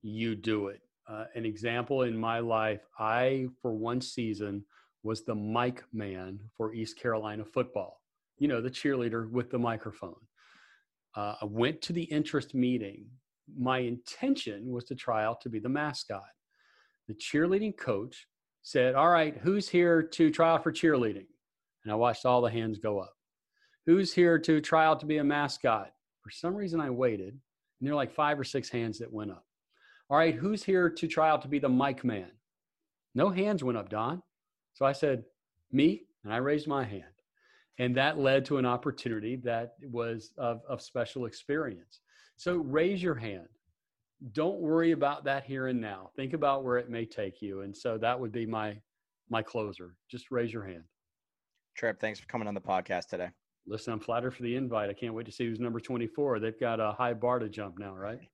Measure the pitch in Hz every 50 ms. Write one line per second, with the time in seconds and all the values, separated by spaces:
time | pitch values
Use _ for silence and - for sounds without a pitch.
0 | - 110 107 110 113 117 110 101 - 110 110 104 101 98 101 - _ _ _ _
1 | _ - 110 107 110 - - 120 113 113 107 104 104 120 117 120 120 120 139 135
2 | 127 120 113 110 113 113 117 117 117 117 113 110 110 110 107 101 - _ _ -
3 | 113 110 110 120 127 131 135 135 131 127 127 _ _ 127 113 110 110 117 120 127
4 | 127 - - - 120 110 107 101 104 101 98 101 101 _ _ _ _ _ _ _
5 | _ 107 110 110 - - 113 107 104 107 110 117 120 127 127 127 - _ - 110
6 | 104 101 95 92 92 92 98 101 104 110 _ _ 113 107 113 113 113 110 - -
7 | - 123 113 110 107 107 104 107 110 - - 131 123 123 - 104 92 87 - _
8 | _ _ _ _ _ _ _ _ 143 147 135 120 113 127 127 - - 147 139 131
9 | 120 117 110 117 113 110 113 123 120 123 - 123 120 120 113 107 - 110 - -
10 | - 90 - - _ _ _ _ _ - - - - _ _ _ _ _ _ _
11 | _ _ _ 107 104 104 107 - - 107 104 110 117 135 160 160 - - 175 175
12 | 170 - 151 151 151 - - 147 135 - - 131 127 123 127 120 107 98 - -
13 | 104 120 127 131 _ _ _ _ _ - - 113 123 127 131 131 127 120 120 120
14 | - - - - - 269 277 269 - - 104 101 107 127 123 120 123 - 143 127
15 | - - 117 110 107 110 117 - - 131 113 110 104 123 135 147 151 151 143 -
16 | - _ 107 95 - - _ _ _ _ _ _ _ _ _ _ _ _ _ _
17 | _ - 110 - - - - 147 156 175 190 202 214 214 190 - - - 113 98
18 | 107 131 - - - _ _ _ _ _ _ _ _ - - 143 123 127 127 135
19 | 147 170 175 165 160 151 147 127 - 160 196 208 190 - - 175 175 175 170 165
20 | 160 160 - - 165 156 156 - 165 165 165 151 - 165 - - - 165 156 127
21 | 120 110 101 98 95 - _ _ _ _ _ _ _ _ _ _ _ 110 107 110
22 | 117 123 117 - - 127 123 123 120 117 107 117 113 110 110 - - 107 104 98
23 | 92 - _ _ _ _ _ _ _ _ _ _ _ _ _ _ _ - 170 190
24 | 196 175 - - 180 175 170 156 160 - 160 151 151 - - 160 160 160 156 147
25 | 151 151 156 151 147 143 147 147 147 143 - - - 131 113 107 98 - _ _
26 | _ _ _ _ _ 107 - - - 170 185 208 208 185 165 165 151 139 127 120
27 | 131 123 110 101 95 92 117 139 _ _ _ _ _ _ _ _ 123 139 147 147
28 | 135 113 - - 151 147 151 143 135 - - 139 127 - - 123 117 113 107 -
29 | 117 110 110 107 104 101 92 87 _ _ _ _ _ _ _ _ _ - - -
30 | _ _ 139 147 165 170 156 - 135 196 214 202 - - 190 185 180 170 165 -
31 | - 160 - - 156 160 156 147 - 135 143 143 135 139 127 127 139 139 131 -
32 | - 123 110 101 92 87 - _ _ _ _ _ _ _ _ _ _ _ _ _
33 | _ _ _ 117 151 202 185 185 196 208 214 180 131 127 120 113 101 104 104 104
34 | 110 123 156 180 - _ _ _ _ _ _ _ _ _ _ - 139 135 139 -
35 | - 147 135 120 113 - _ _ _ _ _ _ _ _ - 131 147 165 196 208
36 | - _ _ _ _ 104 110 117 127 139 147 151 147 156 143 139 131 107 101 95
37 | - - _ _ _ _ _ _ _ _ _ _ _ _ _ - 123 123 123 127
38 | 135 147 156 151 139 135 135 139 135 - 147 139 127 123 123 123 - 151 131 -
39 | - 123 113 110 104 113 127 131 127 123 117 117 120 117 - _ - 139 120 120
40 | 117 117 117 110 107 - _ - 131 120 117 113 - - - 113 - - _ 127
41 | 117 113 - 135 123 113 - - - - 143 151 160 135 101 87 - _ - -
42 | _ _ _ _ - _ _ _ - 175 180 175 160 135 131 151 165 180 202 185
43 | 175 180 151 120 113 110 101 92 82 - _ _ _ _ _ _ _ _ _ _
44 | _ _ _ _ - 123 101 151 156 175 202 196 175 151 156 165 165 165 165 143
45 | 139 143 147 143 139 139 135 139 131 123 135 135 131 131 127 123 113 107 101 95
46 | 95 92 _ - 135 131 147 160 147 143 139 139 135 127 123 123 120 120 117 117
47 | 113 110 - - 107 95 95 _ - 101 98 95 98 98 98 - - 127 113 110
48 | 107 113 123 127 131 113 104 120 113 110 113 110 107 107 104 107 _ _ _ _
49 | _ _ _ _ _ _ 117 113 110 - - 120 107 104 95 - 92 87 87 _
50 | _ _ - 120 - - 131 123 120 117 107 117 101 95 92 82 82 85 _ _
51 | _ _ _ _ _ _ _ _ _ _ _ _ _ _ _ - - 117 104 -
52 | - 110 107 - - _ - 120 110 104 101 98 - - 95 92 90 - 98 87
53 | 87 - - 87 90 87 - _ _ _ _ _ _ - 104 110 - - 117 110
54 | - - 117 120 120 127 127 - 123 117 120 131 135 123 117 110 104 101 101 -
55 | - 117 113 113 117 113 104 - 123 117 113 110 123 120 113 117 117 - 131 120
56 | 120 113 - - 147 143 123 107 107 113 113 - 135 117 117 110 110 107 104 -
57 | 104 117 120 110 107 120 123 123 113 107 104 110 104 98 85 87 104 98 95 92
58 | 95 101 113 135 165 -